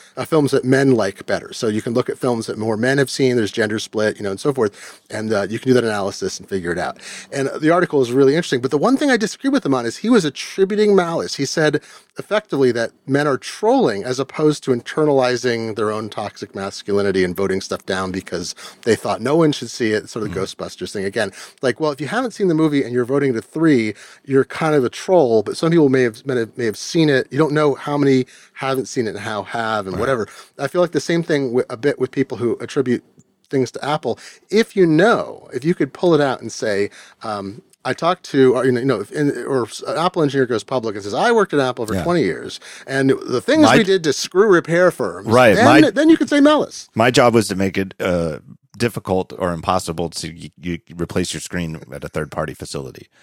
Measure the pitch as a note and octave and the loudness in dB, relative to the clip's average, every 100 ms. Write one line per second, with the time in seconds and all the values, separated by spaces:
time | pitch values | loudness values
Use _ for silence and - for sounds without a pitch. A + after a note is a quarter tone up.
0 | - - B2+ D#3+ C#3 C3+ B2+ C3+ C#3 A#2+ | -16 -10 -2 2 2 2 2 4 4 4
1 | G2 - - F#2+ - - A2+ G#2+ A#2+ A#2+ | 0 -4 -6 -6 -6 -6 -4 -2 -2 -2
2 | - A2+ C3 A#2 A2 G#2 A2 G#2+ B2 C#3 | -2 -4 -2 -2 -4 -6 -4 -2 0 0
3 | C3+ - C3 B2 G#2 - G#2+ G#2+ - A2 | 0 0 0 2 0 -2 -2 -2 -4 -2
4 | G#2+ - G2+ G2 D3+ C3+ G#2+ - - - | -2 -2 -6 -4 -4 0 -2 -4 -20 -20
5 | - A2+ A2 G#2+ G2 A2 C3 B2 A2+ G#2 | -12 -8 -2 -2 -2 -2 2 4 2 -2
6 | G2 - F#2 - - G2 E2+ F2 D#2+ - | -4 -4 -8 -8 -8 -6 -4 -4 -6 -8
7 | - - - C#3 C3+ - D#3 F3 F3+ D3 | -16 -18 -10 -6 -4 -2 2 2 2 0
8 | A#2+ B2+ C3+ D#3 - B2+ C3+ D3 G3 C4 | 2 4 4 4 0 -4 -2 0 2 2
9 | D4 A#3+ G#3+ - C#4 C4+ D3 C3 A#2 - | 2 0 -2 -4 -2 -2 0 -2 -2 -4
10 | G#3+ A#3+ D#3 - - - F#3+ G#3 G#3+ G3 | 2 2 2 -4 -6 -2 0 2 4 4
11 | E3+ E3+ F2 - C#3 - D#3 D3 - - | 2 -2 -4 -6 -4 0 0 0 -6 -20
12 | _ - - G#3 - C#3+ C3 A#2 A#2 _ | _ -14 -4 -4 -2 2 2 2 -4 _
13 | - C#3 D3 B2+ - - G#3+ C4 E3 G2+ | -2 0 0 -2 -6 -2 0 2 2 0
14 | B2 B2+ C3+ - D3+ D3 - B2 - - | -4 -6 -6 0 0 2 -2 -4 -4 -2
15 | D3+ C#3 B2 B2 B2 A#2 A2+ G#2+ G#2+ G#2+ | 2 2 2 0 -2 -2 -4 -2 -2 -4
16 | A2 - G2+ - G#2 G2+ G2 - - G2+ | -6 -8 -10 -10 -14 -10 -10 -8 -2 0
17 | G2+ F#2+ F#2 F2 G2 F#2+ - F#2 - F#2+ | 2 2 0 0 -2 -2 -6 -8 -6 -4
18 | F#2+ F#2+ - F2 F2 - - - A#2+ G#2 | -4 -6 -6 -8 -8 -12 -18 -6 0 0
19 | A2+ F#2+ A#2 D#3+ D#3 C3+ A#2 - A2+ G#2+ | -2 -4 0 2 2 0 -6 -4 -2 -2
20 | - A#2 G#2+ F#2 F#2+ - F2 - F#2 G#2 | -4 -8 -8 -6 -8 -8 -12 -10 -10 -6
21 | G2 A2+ G2+ - - _ C3 B2 D#3 C#3 | -6 -4 -4 -6 -20 _ -4 -2 -4 -4
22 | C#3 G#3+ C4 - G3 D#3 D#3+ C#3+ A#2 B2 | -6 -4 -4 -2 0 2 2 0 0 -2
23 | A#2 C#3 C#3 A2+ - D#3+ D#3+ C3+ A2 - | 0 0 0 -2 -4 0 4 4 0 -6
24 | - - - C3+ B2+ - D#3+ D3+ A#2+ - | -16 -16 0 0 0 -2 0 2 0 -2
25 | - F#3 C3 A2 G2+ F#2 E3 E3 C#3 C3 | 2 4 6 2 0 -2 2 4 4 4
26 | B2 A2 C#3 B2 A2+ - A#2+ G2+ - E3+ | 0 -2 -4 -4 -4 -4 -4 -4 -4 0
27 | D3+ C3+ - C3+ D#3 D3+ D3+ C3 - D3 | 2 2 0 0 0 2 2 0 -2 0
28 | C#3 C3 B2+ - _ - C3+ C3 G#2+ C#3 | 4 2 0 -10 _ -8 -6 -4 -4 -4
29 | A2 F#2+ G#2+ G#2+ F#2+ A#2 A2 A2 F#2+ F2+ | -4 -6 -8 -8 -6 -6 -2 -2 -4 -4
30 | A#2+ B2+ G2+ - - - C#3 F3+ E3+ D3+ | -2 -2 -4 -12 -20 -10 -4 0 0 0
31 | - E3+ E3 D3+ C3 A#2+ - A#2+ C#3 - | -2 -2 0 0 0 0 -2 -2 -2 -2
32 | B2+ C#3+ C3 A2 A#2 G2+ A#2 D3 B2+ A#2 | -2 -2 -2 -2 -4 -4 -4 -4 -2 -2
33 | - _ _ _ _ C#3 A#2+ - C3+ D3+ | -4 _ _ _ _ -4 -2 -4 -4 -4
34 | B2+ G#2+ - - - G3+ A3+ G3+ E3+ D#3 | -4 -6 -10 -20 -2 0 2 2 4 4
35 | G#3+ G#3 - - - B2 D3+ F3+ C#3+ - | 4 2 -2 -12 -10 -4 -2 0 -2 0
36 | F3+ D#3 C#3+ A#2+ A#2 - A2 G2+ G2+ - | 2 4 2 -2 -8 -6 -2 0 -2 -6
37 | - _ A2+ G#2 G2 A2 - _ B2+ B2 | -20 _ -8 -8 -8 -14 -20 _ -8 -2
38 | E3 F3+ - C#3 C3 A#2+ C3 B2 C3+ A2 | -2 -2 0 4 6 4 2 2 0 -2
39 | G2+ D3+ C#3+ A#2+ A#2+ C3+ A2+ - - C#3 | -4 -2 -2 -2 -2 -2 -4 -8 -6 -4
40 | F3 F3+ D3 C3+ A#2+ A2+ - C3 A2+ G#2 | -2 -2 0 0 0 -2 -4 -6 -6 -8
41 | G2+ A2 G#3+ A#3 F#3+ D3 C3 B2+ A2+ F#2+ | -6 -2 2 2 2 0 -2 -4 -4 -4
42 | E3 F3 G2 C2+ A#2 - - - - C3+ | 0 0 0 -2 -10 -14 -18 -18 -6 0
43 | C3+ C3+ - B2 - D#4 D4+ - F#3+ F#3+ | 2 2 0 -2 2 4 6 6 4 0
44 | D#3 - - F3+ A3 F3 D#3 E3+ F3+ - | 0 -2 -2 2 4 4 4 2 2 2
45 | G#2+ F2 A2 A#2 A#2+ F#3 - D4+ D4+ A3+ | -4 -4 2 6 8 8 6 6 6 4
46 | D#4+ D#4+ B3 D4 C#4+ D4+ - - - - | 4 4 2 4 4 4 0 -8 -6 0
47 | A#2+ B2+ A#2+ A2+ G#2 F#2+ G2 F2+ G2 - | 4 6 6 6 2 0 -2 -2 -4 -4
48 | G2+ F2 E2+ C2 - - _ - A#2 - | -2 0 -2 -6 -14 -20 _ -4 -4 -4
49 | - F#2 - A#1+ F2+ E2 D#2+ F#2 F2 E2 | -2 -2 -2 -4 -4 -2 -2 -2 -2 -6
50 | E2 - E2 E2 D#2 - F2 E2+ - E2+ | -6 -6 -12 -12 -18 -12 -8 -8 -10 -10
51 | E2+ F#2+ F2 D#2 - F2+ E2 D#2+ - C#2 | -6 -4 -4 -6 -8 -8 -6 -10 -14 -14
52 | C#2+ D#2+ D2+ - D#2 - D#2 D2+ C2+ - | -10 -8 -8 -6 -8 -8 -12 -12 -12 -16
53 | - _ | -20 _